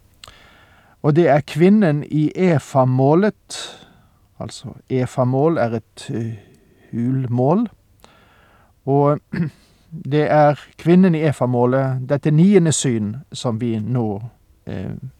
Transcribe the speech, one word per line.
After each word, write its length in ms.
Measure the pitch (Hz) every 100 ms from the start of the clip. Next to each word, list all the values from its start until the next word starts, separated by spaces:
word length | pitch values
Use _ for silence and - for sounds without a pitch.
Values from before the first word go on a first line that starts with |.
| _ _ - - - _ _ _ _ _
Og 120 | 147
det 120 | 147 170
er 120 | 143
kvinnen 640 | - 147 180 214 190 147
i 260 | - 147 151
efamålet, 1400 | - 185 151 - 135 131 127 135 160 208 - - - - - - _ _ _ _ -
altså 360 | - - - - -
efamål 680 | 131 127 - 123 131 156 156
er 160 | 117
et, 360 | 113 - - -
eh, 260 | 113 117 110 - _ _ _ _
hulmål, 760 | 110 120 131 127 120 127 185 240 - _ _ _ _ _ _ _ _ _ _ -
og 340 | 139 143 147 _
<clears throat> 180 | - 165 - _ _ _ 160 135
det 100 | 147 151
er 300 | 151 147 143 - -
kvinnen 340 | 156 180 190
i 100 | 160 156
efamålet, 800 | 139 123 123 123 131 135 131 127
dette 220 | 143 156
niende 400 | 151 185 202 165
syn, 440 | - 143 113 104 117 -
som 280 | - 131 110
vi 160 | 120 113
nå, 280 | 107 123 110 101 117 _ _ _ -
eh, 300 | 101 95 - 131 -